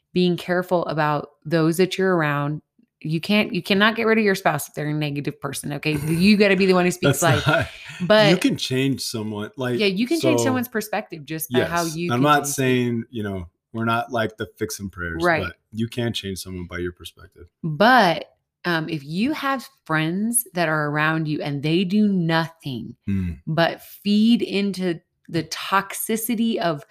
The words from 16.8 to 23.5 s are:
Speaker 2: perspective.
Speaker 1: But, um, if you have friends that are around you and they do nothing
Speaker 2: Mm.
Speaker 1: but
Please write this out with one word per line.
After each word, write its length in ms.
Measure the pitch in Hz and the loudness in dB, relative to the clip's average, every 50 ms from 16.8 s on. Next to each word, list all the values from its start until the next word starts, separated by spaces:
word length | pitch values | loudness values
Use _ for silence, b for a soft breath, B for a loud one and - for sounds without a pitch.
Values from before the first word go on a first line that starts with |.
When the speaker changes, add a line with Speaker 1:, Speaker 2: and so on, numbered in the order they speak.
| 87 90 | -6 -8
Speaker 2:
perspective. 540 | 87 - 82 - - - - - _ - 82 - _ _ | -8 -10 -18 -20 -20 -20 -20 -20 _ -20 -20 -20 _ _
Speaker 1:
But, 640 | - 160 151 143 202 240 262 247 202 170 156 - - - _ _ _ _ _ _ - | -8 -4 0 2 4 6 6 6 6 4 2 -2 -6 -14 _ _ _ _ _ _ -4
um, 240 | 180 170 160 151 - | -2 -2 -2 -2 -4
if 140 | 160 147 135 | -6 -8 -8
you 280 | 147 160 185 233 285 | -6 -4 -2 -2 -2
have 360 | 311 - 277 269 269 240 - - _ _ _ | -2 -2 -2 -4 -4 -4 -6 -12 _ _ _
friends 600 | - 156 156 156 160 175 196 214 233 233 - - - - | -4 -2 0 0 0 0 -2 -2 -2 -2 -2 -4 -4 -2
that 140 | 180 170 156 | -2 0 0
are 180 | 156 156 147 | 0 0 0
around 400 | 147 147 151 151 160 160 160 160 | 0 0 2 2 2 2 0 0
you 160 | 151 151 - | -2 -2 -4
and 220 | - 147 143 143 127 | -4 -4 -4 -4 -2
they 180 | 156 165 180 | 0 2 2
do 240 | 202 175 208 214 214 | 2 2 2 2 2
nothing 880 | 202 196 185 165 160 165 160 165 156 - _ - 143 127 113 - - - _ - 101 | 4 2 2 2 2 2 0 0 -2 -6 _ -10 -8 -8 -8 -10 -12 -14 _ -6 -4
Speaker 2:
Mm. 320 | 98 95 92 87 82 - - | -4 -2 -2 -4 -6 -8 -8
Speaker 1:
but 360 | 160 | -4